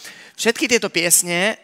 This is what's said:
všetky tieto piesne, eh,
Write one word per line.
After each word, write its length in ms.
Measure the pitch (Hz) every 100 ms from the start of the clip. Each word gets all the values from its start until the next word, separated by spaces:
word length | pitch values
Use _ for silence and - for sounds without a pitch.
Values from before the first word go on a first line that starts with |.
| - - - -
všetky 320 | 220 - 269
tieto 240 | 233 202
piesne, 640 | 165 170 - 175 175 202
eh, 20 | -